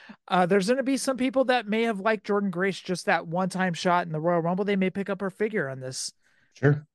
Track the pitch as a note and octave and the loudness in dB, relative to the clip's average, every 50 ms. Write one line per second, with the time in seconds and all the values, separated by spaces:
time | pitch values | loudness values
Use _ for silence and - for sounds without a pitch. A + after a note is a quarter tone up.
0 | - - - _ _ - F#3+ F3+ F#3 E3+ - G3+ F#3 G#3 B3+ C4+ B3 C4 C#4 B3 | -20 -20 -20 _ _ 0 2 2 4 4 4 2 2 2 0 0 0 0 0 0
1 | - C4+ C4+ A3+ B3+ C4 A3 C4+ C4 B3 B3+ B3 G#3 G#3 G#3+ A3 A#3 A#3 G#3+ F#3+ | 0 -2 -2 0 0 0 2 2 2 2 2 0 0 0 0 0 0 0 -2 0
2 | F#3+ A3+ A3 G#3 - - G3+ G3+ G3+ G3 E3 F3 F#3+ G3 F3 - - - F3+ - | 0 0 0 0 0 -2 0 0 0 0 -2 0 0 -2 -2 -4 -4 -6 -6 -2
3 | - G3+ F3+ E3 F3 E3+ E3 F3+ F#3+ F#3 - F#3 F#3+ F#3 E3 - - F#3 F3 F3 | 0 0 0 0 0 -2 -2 -2 -2 -2 -2 -2 -2 -2 -2 0 2 2 2 2
4 | F3 E3+ D#3 D3+ D#3 F3 F3 E3+ D#3+ E3+ F3+ F3+ G#3 G3+ G3+ F#3+ F#3+ F#3 F3+ G3 | 2 0 -4 -2 0 0 2 2 2 0 0 0 0 0 0 2 0 0 0 -2
5 | G3 - G3 F#3 G3+ F#3 - - G#3 A3 A3 G3+ D3 C3+ C3+ C3 B2+ C3 C3 - | -4 -4 -4 -4 -6 -6 -4 -2 -2 -2 0 -2 -2 -4 -6 -8 -10 -10 -8 -8
6 | - - - _ _ _ _ _ _ _ - - C3 C#3+ D3 D3 - _ _ | -10 -10 -12 _ _ _ _ _ _ _ -4 2 4 4 4 4 0 _ _